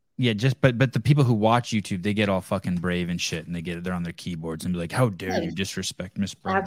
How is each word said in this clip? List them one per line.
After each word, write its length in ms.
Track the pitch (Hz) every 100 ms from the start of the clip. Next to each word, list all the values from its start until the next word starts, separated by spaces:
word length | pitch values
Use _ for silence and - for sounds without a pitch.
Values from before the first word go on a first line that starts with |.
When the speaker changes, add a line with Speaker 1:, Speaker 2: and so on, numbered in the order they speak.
| _ -
Speaker 1:
yeah, 160 | 123
just, 280 | 104 131 -
but, 160 | 131 117
but 160 | 123
the 60 | 120
people 240 | 127 139
who 100 | 123
watch 380 | 107 110 120 -
YouTube, 320 | 110 - 95
they 100 | 101
get 160 | 101 101
all 100 | 95
fucking 340 | - 98 92 87
brave 340 | 90 87 87
and 100 | 87
shit, 280 | - 82 85
and 80 | 85
they 60 |
get, 200 | 85 85
they're 100 | 90
on 100 | 90
their 100 | 85
keyboards 500 | - 90 82 80 80
and 100 | 92
be 60 | 87
like, 120 | 85
"How 180 | 127 123
dare 220 | 90 95
Speaker 2:
Yeah. 80 | 90
Speaker 1:
you 100 | 85
disrespect 640 | 82 95 95 92 - 92 -
Miss 140 | 98 -
Brown?" 280 | 190 190